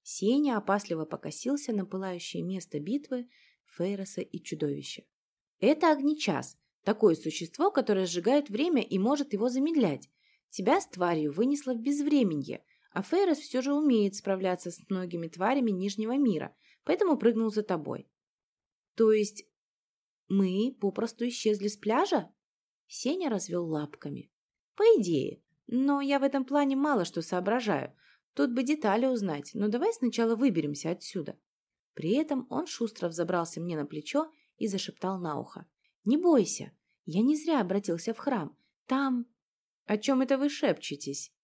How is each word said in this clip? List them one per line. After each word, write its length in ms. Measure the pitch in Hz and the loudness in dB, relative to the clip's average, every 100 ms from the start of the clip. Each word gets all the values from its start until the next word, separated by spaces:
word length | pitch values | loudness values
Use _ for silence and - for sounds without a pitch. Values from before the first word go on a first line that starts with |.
Сеня 560 | - - 196 269 294 220 | -10 -2 2 2 2 0
опасливо 480 | 202 202 - 160 156 | 0 0 0 -6 -6
покосился 680 | 165 151 - 247 285 - | -8 -10 -8 -4 -4 -2
на 120 | 208 190 | -4 -4
пылающее 560 | 190 190 180 - 175 | -6 -6 -8 -8 -6
место 380 | 170 190 - 147 | -6 -6 -6 -8
битвы 480 | 151 277 294 247 247 _ _ _ _ - | -4 -6 -4 -8 -8 _ _ _ _ -6
Фейроса 460 | 185 196 190 - | -4 -4 -6 -8
и 180 | - 170 | -8 -10
чудовища. 640 | - 156 151 143 139 - _ _ _ _ _ _ | -10 -4 -4 -4 -8 -14 _ _ _ _ _ _
"Это 320 | 220 302 339 | 2 4 4
огничас, 680 | 294 285 302 - 139 131 - _ _ | 4 2 0 -2 -2 -4 -14 _ _
такое 320 | - 208 208 160 | -4 4 4 4
существо, 540 | 160 - 165 - 370 | -2 -8 -10 0 2
которое 360 | 285 240 196 185 | 2 2 0 0
сжигает 440 | 175 180 285 285 | 0 2 2 0
время 320 | 208 330 285 | -2 2 0
и 160 | - 190 | 0 0
может 360 | 208 294 285 | 2 0 -2
его 160 | 202 240 | -2 -2
замедлять. 600 | 247 294 320 196 139 - _ _ _ _ | 0 0 2 2 0 -8 _ _ _ _
Тебя 300 | - 190 349 | -2 2 2
с 80 | - | 0
тварью 460 | 180 175 165 151 | -2 0 2 0
вынесло 400 | 151 254 285 262 | 2 2 2 -2
в 80 | 233 | -4
безвременье, 840 | 240 285 294 294 208 151 139 - _ _ _ | -2 0 2 4 4 0 -6 -10 _ _ _
а 80 | - | -6
Фейрос 380 | 202 349 381 294 | 0 2 4 2
все 220 | - 254 | -2 -2
же 120 | 262 | 0
умеет 420 | 285 302 233 202 196 | 2 4 4 4 0
справляться 560 | - 190 190 180 175 | -4 0 0 -2 -4
с 80 | - - | -10 -6
многими 380 | 190 180 170 165 | -4 -4 -6 -8
тварями 440 | 165 196 277 233 | -2 0 2 2
Нижнего 460 | 185 196 196 214 262 | 0 -2 -4 -2 2
мира, 380 | 262 160 - _ _ _ - | 2 2 -4 _ _ _ -2
поэтому 320 | 349 381 285 | 2 4 4
прыгнул 340 | 220 220 220 | 4 2 0
за 120 | 214 | -2
тобой". 440 | 208 175 147 - - _ _ _ _ _ _ _ _ - | -2 -4 -4 -10 -12 _ _ _ _ _ _ _ _ 4
"То 160 | 220 | 6
есть 340 | 214 208 - - _ _ _ _ _ _ _ _ | 6 2 -4 -20 _ _ _ _ _ _ _ _
мы 480 | 196 190 185 240 262 | 2 2 2 -2 -2
попросту 480 | 202 196 226 - 240 | -4 -2 -6 -4 -6
исчезли 400 | 240 220 208 202 | -2 0 0 -2
с 80 | 202 | -4
пляжа?" 580 | 214 247 392 285 - _ _ _ _ _ _ - | 0 0 2 0 -2 _ _ _ _ _ _ -6
Сеня 340 | 247 359 320 | -4 -2 -2
развел 360 | 208 - 175 170 | -2 -2 -4 -2
лапками. 640 | 151 147 - 147 139 - _ _ _ _ - | -4 -4 -10 -12 -12 -14 _ _ _ _ 2
"По 80 | |
идее, 580 | 226 415 180 156 - - _ _ - | 6 6 4 0 -2 -8 _ _ -6
но 340 | 240 277 277 | -2 0 0
я 180 | 277 277 | 2 2
в 40 | |
этом 220 | 277 277 262 | 2 0 0
плане 300 | 285 285 269 | 0 2 2
мало 300 | 294 254 165 | 2 2 0
что 180 | - | -4
соображаю. 720 | 160 180 185 240 214 147 131 _ _ _ _ - | -4 -2 0 0 0 -2 -2 _ _ _ _ -2
Тут 180 | 285 | 0
бы 80 | 240 | 0
детали 460 | 262 302 233 202 262 | 0 0 2 2 2
узнать, 420 | 240 196 147 139 - | 0 -2 -4 -6 -2
но 120 | 208 | -2
давай 240 | 240 381 | 0 0
сначала 420 | 453 247 233 226 226 | 0 -2 0 0 2
выберемся 560 | 269 170 151 147 160 | 2 2 -2 -4 -4
отсюда". 440 | 185 - 190 147 - _ _ _ _ _ | -4 -6 -6 -8 -12 _ _ _ _ _
При 180 | - 160 | -6 0
этом 340 | 254 311 269 240 | 0 0 -4 -4
он 160 | 262 359 | -6 -6
шустро 400 | - 226 - 175 | -6 -6 -4 -6
взобрался 520 | 165 170 180 165 - | -2 -2 0 -2 -6
мне 140 | 175 156 | -6 -4
на 120 | 143 | -6
плечо 440 | 151 - 277 311 _ _ _ | -8 -2 -2 -2 _ _ _
и 100 | 226 | -4
зашептал 520 | 190 - - 185 190 | -2 -6 -6 -6 -4
на 200 | 170 139 | -4 -6
ухо: 260 | - - - _ _ _ 202 | -8 -14 -20 _ _ _ 0
"Не 120 | 302 | 4
бойся, 540 | 359 285 185 - - _ _ _ - | 6 6 4 -4 -10 _ _ _ -4
я 160 | 165 | 2
не 140 | 247 302 | 2 2
зря 260 | 320 294 | 2 0
обратился 520 | 185 196 202 170 - | 2 0 0 -4 -4
в 60 | 226 | -4
храм. 360 | - 240 147 _ _ _ - | -2 -2 -4 _ _ _ -2
Там". 400 | 262 277 247 240 _ _ _ _ _ - | 0 2 -2 -4 _ _ _ _ _ -4
"О 120 | 214 | -2
чем 240 | 240 262 | 2 2
это 160 | 262 269 | 4 2
вы 120 | 285 | 2
шепчетесь?" 840 | 294 262 160 - 143 - 139 - _ | 0 0 0 -4 -8 -8 -8 -10 _